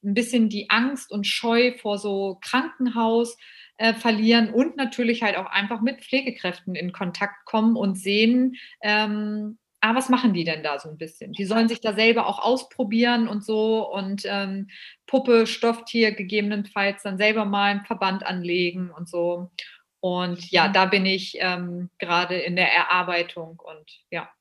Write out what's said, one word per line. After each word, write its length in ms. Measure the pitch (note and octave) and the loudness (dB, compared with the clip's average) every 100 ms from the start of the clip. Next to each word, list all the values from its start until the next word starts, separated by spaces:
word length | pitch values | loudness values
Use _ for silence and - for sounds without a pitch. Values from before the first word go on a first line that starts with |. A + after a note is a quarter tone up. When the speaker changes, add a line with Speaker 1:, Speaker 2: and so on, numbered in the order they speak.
Speaker 1:
ein 120 | G3+ | -2
bisschen 340 | G3+ A#3 B3 A3 | -2 0 2 2
die 220 | G3+ - | 0 0
Angst 400 | A3 B3+ C#4 - | 0 2 -4 -8
und 140 | G3+ G3+ | -6 -4
Scheu 460 | - A#3 A#3 B3 B3 | -2 2 4 2 0
vor 220 | G#3+ G3+ | -6 -4
so 400 | G#3 G3 G3 F#3+ | -4 -4 -4 -8
Krankenhaus, 960 | - B3+ D#4+ - B3+ A3+ A3+ A3+ A#3 - - - - _ | -2 -2 -2 -4 -4 0 0 2 0 -6 -20 -20 -20 _
äh, 160 | A3+ | 0
verlieren 580 | A3 A#3 G#3+ A3 A#3 A3 | 2 0 2 4 4 4
und 220 | A3+ D#4 C#4+ | 2 0 0
natürlich 460 | C4 - A#3 A#3 | -6 -2 0 2
halt 140 | A3 F#3 | 0 -2
auch 80 | F#3+ | -2
einfach 360 | F#3+ G3+ A3+ | -2 -2 -2
mit 200 | A3+ C#4 | -2 -4
Pflegekräften 720 | - C4 C4+ - F#3 F3 - | -2 -2 -2 -6 -6 -6 -8
in 180 | F3 F3 | -6 -8
Kontakt 520 | F3+ F#3 E3+ G3+ - | -6 -8 -4 -6 -6
kommen 320 | - A3 A3 A3+ | -4 2 2 2
und 200 | G3+ F#3 | 0 -2
sehen, 600 | F#3+ G3+ A3+ B3 B3+ B3+ - - | 0 4 4 4 2 -2 -18 -8
ähm, 760 | G#3 G#3+ G#3+ G#3 G#3 G#3+ G#3+ A3 _ _ | -2 0 0 -2 -4 -6 -8 -12 _ _
ah, 140 | G#3+ | 2
was 140 | A#3+ B3+ | 2 2
machen 240 | B3 B3+ | 2 4
die 120 | F3 | 2
denn 180 | E3 D#3 | -2 -2
da 160 | D#3 C#3 | -4 -6
so 100 | D#3+ | -8
ein 100 | D#3 | -14
bisschen? 340 | D#3+ - - | -14 -14 -16
Die 120 | - | -8
sollen 240 | G3 A3 A3+ | -2 2 2
sich 120 | A#3 | 0
da 120 | A3 | -4
selber 340 | G3+ A3+ A#3 - | 2 4 4 0
auch 120 | G3+ | -2
ausprobieren 880 | A3 B3+ - - A3 A3+ A#3+ A#3+ A3+ | 0 0 -2 -6 -2 2 4 4 2
und 160 | G#3 | -4
so 440 | G3+ A3 A3 A3 - | -2 0 2 0 -2
und, 300 | G3 G3 G3 G3 | -6 -6 -6 -6
ähm, 420 | G3+ G3 G3 G3 - - - - | -6 -6 -8 -10 -14 -20 -20 0
Puppe, 400 | C4 B3+ A#3 A3+ | 0 6 6 6
Stofftier 680 | - A#3 A#3 - A#3 A3 | 2 0 0 -4 2 2
gegebenenfalls 880 | G#3+ F#3 G#3 G#3 G#3 G3+ G#3 G3 G3 | 0 -2 -2 0 -4 -4 -2 -2 -2
dann 140 | G3+ F#3+ | -8 0
selber 260 | G#3+ A3 | 2 2
mal 260 | G3+ G3+ G3+ | 0 2 2
einen 140 | G3+ | 0
Verband 420 | G3+ G#3+ F#3+ F#3+ - | -2 0 0 -2 -4
anlegen 640 | F#3 F3 F3+ F3 F3+ F3+ | -6 -2 0 0 -2 -8
und 180 | E3 F3 | -8 -8
so. 420 | F3 F3 F3 F3+ - - - _ _ | -2 -2 -2 -8 -14 -18 -20 _ _
Und 500 | F#3 F3+ F3+ F3+ - | -4 -2 -2 -4 0
ja, 180 | F3+ D#3+ | 2 4
Speaker 2:
Mhm. 40 | |
Speaker 1:
da 100 | G3 F#3+ | 4 4
bin 200 | G3+ F#3+ | 2 2
ich, 300 | F#3+ F#3+ - | -2 -4 -4
ähm, 500 | F#3 F3+ F3 F3 F3+ _ | -4 -2 -6 -8 -10 _
gerade 380 | F3 F3 F3+ F3+ | -2 0 0 -4
in 160 | D#3 F3+ | -2 0
der 160 | F3 | 2
Erarbeitung 880 | D3 - F3+ F3+ F3 E3+ - E3 E3+ | 2 2 0 0 -2 -4 -8 -14 -16
und 200 | - D#3 D#3 - _ | -20 -20 _ -20 _
ja. 180 | E3+ D#3+ _ | -12 -12 _